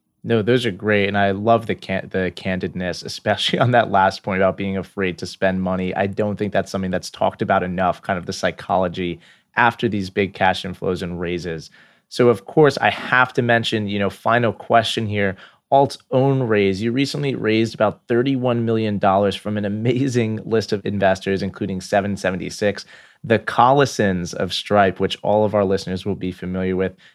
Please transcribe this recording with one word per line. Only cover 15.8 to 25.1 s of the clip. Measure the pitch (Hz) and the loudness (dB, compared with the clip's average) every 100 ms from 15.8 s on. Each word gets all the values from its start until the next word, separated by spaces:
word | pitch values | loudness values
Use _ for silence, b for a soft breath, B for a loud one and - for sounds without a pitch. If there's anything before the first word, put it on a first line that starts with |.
| 139 - - | 2 0 -4
own | 131 135 135 | 0 2 2
raise. | 123 104 98 95 | 2 2 2 2
You | 113 | -2
recently | 120 139 147 143 120 | -2 -2 -2 -4 -2
raised | 110 110 113 | 0 2 0
about | - 107 - - | 0 -2 -2 -2
thirty-one | 120 131 135 123 117 | 0 2 0 0 0
million | 117 113 110 101 | 0 0 0 0
dollars | 101 95 101 95 | 2 4 2 0
from | 104 107 | -4 -4
an | 104 | -4
amazing | 104 113 123 139 120 110 110 - | -2 -2 0 0 0 -2 -4 -2
list | 110 107 | -2 0
of | 104 98 | -4 -4
investors, | 101 95 95 - 98 | 0 2 2 0 -2
including | 98 - 98 95 | -4 -6 -6 -6
Seven | - 101 101 98 | -2 0 0 -2
seventy-six, | 92 92 85 - 104 98 - b b b | -2 -2 -6 -2 -2 -2 -8 b b b
the | - 107 | 0 0
Collisons | - - 120 143 139 - 104 90 87 | 0 4 6 6 2 2 0 0 -4
of | - 92 | -4 -4
Stripe, | - - 104 98 90 | -4 0 4 4 2
which | 95 | -4